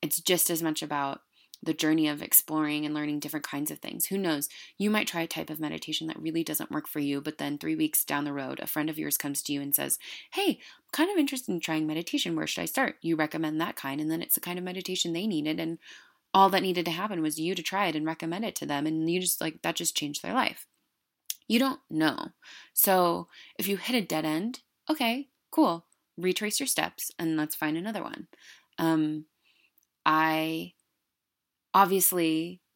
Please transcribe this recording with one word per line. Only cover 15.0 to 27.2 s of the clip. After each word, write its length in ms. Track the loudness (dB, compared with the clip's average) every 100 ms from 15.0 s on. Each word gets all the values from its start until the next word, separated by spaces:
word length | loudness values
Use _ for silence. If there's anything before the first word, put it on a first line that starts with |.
| -2
they 140 | 0 0
needed, 340 | 0 0 -2
and 180 | -2 -6 -10 -20 -20 _ _
all 140 | 6 8
that 140 | 6
needed 220 | 2 0 0
to 40 |
happen 320 | -2 -4 -2
was 160 | -2 0
you 160 | -2
to 80 | -2
try 240 | -2 0 0
it 80 |
and 120 | 0 -2
recommend 380 | -4 -4 -4
it 120 | -6 -6
to 100 | -4
them, 200 | -2 0
and 240 | 0 2
you 100 | 0
just, 200 | 0 -2
like, 220 | -2 -2
that 140 | -4 -2
just 200 | -2 -2
changed 260 | -4 -6
their 120 | -2
life. 320 | 0 0 -4 -16 _ _ _ _ _ _ -12 0
You 120 | 2
don't 220 | 2 -2 _
know. 420 | 0 2 0 -8 -14 -20 -20 -6
So 560 | 2 6 6 6 2 -4 -16 -16 -6
if 100 | -4
you 80 | -2
hit 180 | 0
a 60 | 0
dead 240 | 0 -2
end, 360 | 0 0 -2 -6 _ _ -4
okay, 400 | 0 0 0 -6 _ _
cool. 360 | 4 4 4 -4 _ _ -2
Retrace 420 | 0 0 0 -2
your 80 | 0
steps 440 | 0 0 -2 -10
and 180 | -4